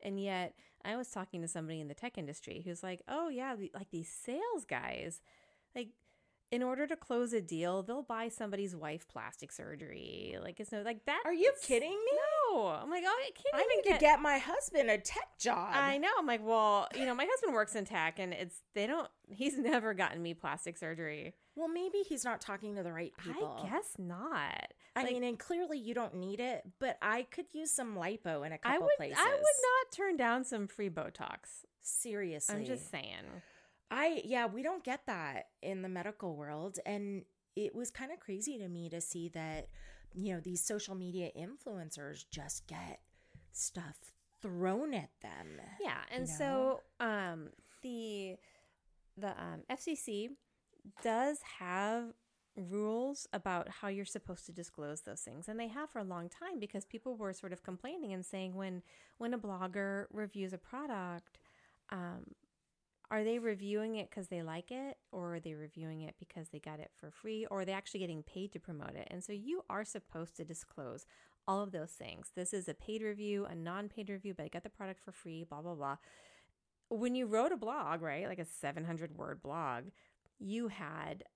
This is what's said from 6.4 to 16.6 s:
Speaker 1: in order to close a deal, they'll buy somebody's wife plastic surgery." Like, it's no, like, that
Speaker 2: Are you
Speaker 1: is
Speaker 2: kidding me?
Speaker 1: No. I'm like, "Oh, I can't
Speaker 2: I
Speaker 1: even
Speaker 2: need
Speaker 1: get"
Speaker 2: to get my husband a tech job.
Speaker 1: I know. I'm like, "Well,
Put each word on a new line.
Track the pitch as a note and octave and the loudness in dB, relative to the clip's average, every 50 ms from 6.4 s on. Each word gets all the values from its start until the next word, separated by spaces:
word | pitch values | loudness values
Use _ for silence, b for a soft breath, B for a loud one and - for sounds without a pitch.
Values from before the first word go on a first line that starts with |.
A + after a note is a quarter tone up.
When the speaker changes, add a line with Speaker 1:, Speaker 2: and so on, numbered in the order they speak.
| b _ | b _
Speaker 1:
in | - A#3+ B3 | 0 2 2
order | B3+ B3+ C4 D4 | 2 2 2 0
to | D4 E4 | 0 0
close | D#4 - - B3+ A#3+ A#3+ A#3+ A3+ | -4 -2 0 2 2 2 4 2
a | A3+ | 0
deal, | F#3 E3 E3+ D#3+ E3 F3 F3+ F#3+ F#3+ | 0 2 0 0 2 2 2 2 0
they'll | F#3+ A#3 C4+ C#4+ | 0 -2 -4 -2
buy | - A#3 A3 A3+ A#3 | -2 -2 -2 -2 -2
somebody's | A3 - A3+ G#3 G3 G3+ G3+ G3 F3+ | -2 -2 -4 -2 0 0 0 -2 -2
wife | E3 D#3 D3+ D3+ E3 - _ | -4 -4 -4 -4 -4 -6 _
plastic | - - A2 A2 - - - C#3+ - | -10 -8 -8 -8 -8 -10 -14 -12 -10
surgery." | - - - D3+ C#3+ D#3+ - - - - - - - F#2+ - - F#2 - | -10 -8 -8 -8 -10 -10 -10 -10 -10 -8 -8 -8 -8 -8 -6 -6 -6 -6
Like, | - F3 - | -8 -8 -8
it's | G#3+ G#3 | -8 -6
no, | - G#3 G#3 | -4 -4 -2
like, | A3+ A#3 G#3+ - | -2 -4 -4 0
that | - C#4+ F4 A#4+ | 0 0 2 2
Speaker 2:
Are | D#4 F4 | 2 4
you | E4 F4+ B4+ C#5 | 8 8 8 8
Speaker 1:
is | - - | 6 2
Speaker 2:
kidding | - C4+ A#3 C4+ D#4+ F#4+ | 4 4 4 4 2 0
me? | G4+ A4 A#4+ C#5 D5 C5+ D5+ D5+ D#5 D5 A#4+ G4+ | 0 2 4 4 4 4 4 4 4 6 6 6
Speaker 1:
No. | C#4+ G#3+ | 4 4
I'm | F#3 D#3+ D3+ - C4 | 4 2 0 0 0
like, | E4 F4+ E4+ | 0 2 4
"Oh, | F#4 | 4
I | G#4 B4 C5+ C5+ - | 4 4 2 -2 -4
can't | - - C#5 C#4+ | -2 0 2 4
Speaker 2:
I | C4+ | 6
Speaker 1:
even | F#4+ A4+ B4 G#4 | 6 6 6 6
Speaker 2:
need | - | 8
Speaker 1:
get" | G4+ F4+ | 8 8
Speaker 2:
to | D4 | 10
get | D4+ D4 D4+ C#4+ | 12 12 12 12
my | D4 D4+ C#4+ | 10 6 6
husband | C4+ - C4+ E4+ B4 C#5+ - - D#4 C#4 A3+ | 6 4 2 0 0 0 2 4 6 6 8
a | G#3+ G#3 | 6 4
tech | G#3 - - G#4+ - - - _ | 4 0 -2 -2 -4 -4 -6 _
job. | - A3+ A#3+ - F3 G3+ - | 2 4 4 4 4 4 6
Speaker 1:
I | C4+ C#4 C#4 C#4 | 6 6 6 6
know. | C#4+ D4+ F#4+ A#4 A#4 | 6 6 6 6 6
I'm | E4+ | 6
like, | C#4+ A#3+ A3+ G#3+ | 4 4 2 6
"Well, | A3 A3+ A3+ | 6 8 10